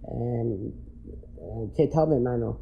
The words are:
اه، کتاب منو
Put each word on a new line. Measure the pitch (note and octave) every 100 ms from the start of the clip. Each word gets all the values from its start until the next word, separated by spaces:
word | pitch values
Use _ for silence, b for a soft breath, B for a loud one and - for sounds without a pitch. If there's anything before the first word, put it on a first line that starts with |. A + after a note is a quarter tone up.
اه، | - A#2+ A#2+ A#2+ A#2 G2 A2+ A#2 - - - - - - - A2+ G#2+ -
کتاب | C#3+ D3 D#3
منو | C#3+ B2 A#2+ A2+ A2+